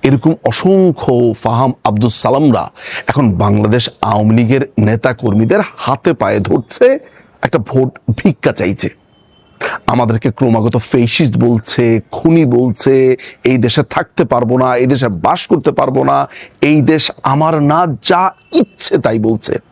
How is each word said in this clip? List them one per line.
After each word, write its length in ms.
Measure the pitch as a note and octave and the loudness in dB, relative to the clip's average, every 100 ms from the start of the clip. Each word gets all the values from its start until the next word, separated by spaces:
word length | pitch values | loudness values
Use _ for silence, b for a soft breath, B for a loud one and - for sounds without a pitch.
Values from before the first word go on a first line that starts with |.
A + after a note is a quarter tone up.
এরকম 300 | C3+ C3+ D#3 D#3+ | 0 0 0 0
অসংখ্য 880 | - A2+ F3+ F#3+ F#3 C#3+ - B2 A#2+ | -2 -2 2 4 2 0 0 2 0
ফাহাম 400 | A2 A2+ A#2 C3 B2 | 0 -2 0 -2 -2
আব্দুস 320 | - G#2 A#2+ A2 | -4 -2 -2 -2
সালামরা 560 | A#2 C3+ D3+ G#2+ - B B B B | -2 2 2 2 -2 B B B B
এখন 240 | - B2 | 0 0
বাংলাদেশ 580 | F2+ G2+ G#2 G#2+ A#2+ A#2 - | 0 0 2 2 0 -2 -6
আওয়ামী 340 | - G#2 G#2+ A2+ | -2 0 2 2
লীগের 360 | A2+ C3+ C#3 - | 2 0 -2 -2
নেতাকর্মীদের 800 | G#2+ A2 C3 A#2+ A#2+ G2+ A2+ G3 - - | 0 0 -2 -2 -2 0 2 0 -2 -8
হাতে 360 | - C3+ - | -6 -2 -2
পায়ে 260 | D3+ G2+ G#2+ | 0 -2 -2
ধরছে, 600 | G2 - - - B3 C4+ b b b b | 0 -2 -2 0 2 2 b b b b
একটা 180 | - D#3 | -4 -4
ভোট 400 | G#2 C3 C3 - - | -2 -2 -2 -4 -6
ভিক্ষা 400 | G#2+ G3+ - C#3+ | 0 0 0 -4
চাইছে। 380 | A2+ F#2+ G2 - - _ _ _ _ _ _ B B - | -2 -4 -2 -6 -8 _ _ _ _ _ _ B B -2
আমাদেরকে 440 | A#2+ A#2 A2+ C3+ | 0 0 0 -2
ক্রমাগত 460 | - B2+ A#2 A2 A#2+ | 0 0 2 0 -2
ফ্যাসিস্ট 600 | - C3 A#2+ - D3+ A2+ | -2 0 0 0 0 2
বলছে, 640 | A#2+ A#2 - - A#2+ A2+ - | 2 2 -2 0 2 0 -2
খুনি 340 | - D#3+ E3 D3 | -2 2 2 2
বলছে, 720 | A#2+ B2+ G#2+ - C3+ C3 B2+ B B | 2 0 0 2 2 2 0 B B
এই 140 | - B2+ | -2 0
দেশে 260 | A#2 C3 | 0 0
থাকতে 420 | C#3+ - B2+ - E3 | -2 -4 -6 -4 0
পারবো 320 | B2 A#2 B2+ | 0 0 0
না, 200 | B2+ B2 | 0 0
এই 80 | B2+ | 0
দেশে 220 | C3+ B2+ | 0 -2
বাস 400 | F#2 - E3+ - | -2 -2 -2 -2
করতে 240 | F3+ D3 | 0 0
পারবো 320 | C#3 C#3 C3 | 0 -2 0
না, 260 | C3+ C#3 C#3 B B B | 0 0 -2 B B B
এই 200 | C#3+ D3+ | 2 2
দেশ 300 | B2+ D#3 - - | 2 2 -2 -6
আমার 400 | - C#3 D#3 D#3+ | -2 0 0 0
না, 220 | C#3+ D#3 F3+ A#2+ | 2 2 0 -4
যা 300 | - F3+ F#3 - _ | -2 0 0 -4 _
ইচ্ছে 460 | D#4+ B3 _ - - | -2 -2 _ -4 -2
তাই 220 | A#2 A2 | 0 0
বলছে। 400 | A2 A2 - - _ | -2 -2 -4 -8 _